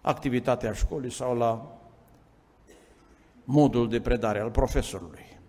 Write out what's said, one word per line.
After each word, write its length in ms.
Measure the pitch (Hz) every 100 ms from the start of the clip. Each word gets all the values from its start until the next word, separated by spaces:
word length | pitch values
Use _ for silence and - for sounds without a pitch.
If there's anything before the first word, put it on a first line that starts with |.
activitatea 720 | - - 139 123 123 120 117
școlii 380 | 101 - 143 123
sau 260 | - 127 120
la 420 | 117 113 151 - - - _ - _ _ _ _ - - - - - - _ -
modul 460 | - 139 139 123 117
de 120 | 117
predare 380 | 98 123 110 104
al 120 | 110
profesorului. 880 | 110 131 139 - 95 87 - - -